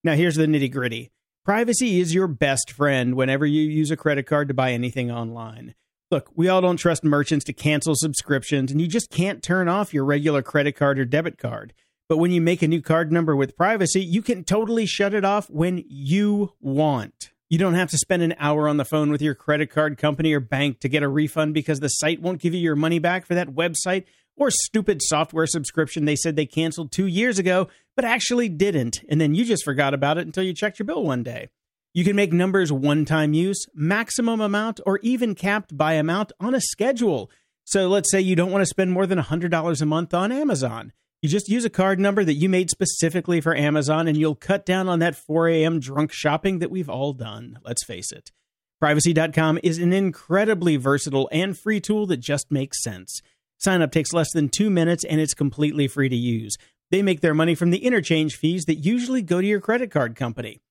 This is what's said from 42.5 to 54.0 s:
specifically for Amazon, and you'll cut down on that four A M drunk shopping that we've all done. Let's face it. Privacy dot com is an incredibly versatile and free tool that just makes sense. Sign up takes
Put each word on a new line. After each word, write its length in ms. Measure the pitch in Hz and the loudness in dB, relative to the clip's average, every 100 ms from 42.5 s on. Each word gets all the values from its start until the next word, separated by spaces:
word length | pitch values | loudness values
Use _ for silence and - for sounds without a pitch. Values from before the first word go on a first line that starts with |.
| 185 180 | 2 0
specifically 720 | - 185 - 165 175 170 170 | -4 -4 0 -2 -2 -2 0
for 120 | 160 | 0
Amazon, 540 | 147 147 151 143 156 165 | 0 2 2 0 0 0
and 80 | 151 | 2
you'll 200 | 156 143 | 0 -2
cut 300 | - 196 - | -2 -2 0
down 220 | 185 185 | -2 0
on 120 | 170 | 0
that 180 | 170 151 | 0 -2
four 320 | - 156 165 | -4 0 2
A 160 | 165 156 | 2 2
M 160 | 165 | 0
drunk 320 | 131 139 151 | -4 -4 -4
shopping 460 | - 151 151 196 185 | -2 -2 0 -2 -2
that 120 | 175 | -4
we've 180 | 185 156 | -6 -6
all 220 | 127 139 | -4 -6
done. 480 | 131 110 107 123 113 127 | -6 -10 -12 -16 -16 -8
Let's 180 | 117 - | -8 -8
face 280 | 95 - | -12 -12
it. 180 | 95 - _ _ _ _ _ | -14 -20 _ _ _ _ _
Privacy 320 | 151 151 170 | 2 2 4
dot 220 | 156 160 | 2 2
com 260 | 156 160 160 | 2 2 2
is 160 | 185 165 | 0 0
an 140 | 175 | 2
incredibly 840 | 190 196 - - 185 214 196 175 147 | 2 0 -4 -2 0 2 2 2 2
versatile 500 | 131 139 151 135 135 | 2 0 0 -2 -2
and 260 | 156 190 170 | -2 -4 -4
free 220 | 214 208 | -4 -4
tool 260 | - 214 202 | 0 -2 0
that 100 | 143 | -4
just 340 | 123 143 - | -2 -4 -2
makes 280 | 143 135 - | -4 -4 -6
sense. 400 | 117 92 92 - _ _ _ _ | -8 -10 -14 -16 _ _ _ _
Sign 220 | 196 185 | 0 2
up 80 | 151 | 2
takes 220 | 165 | 0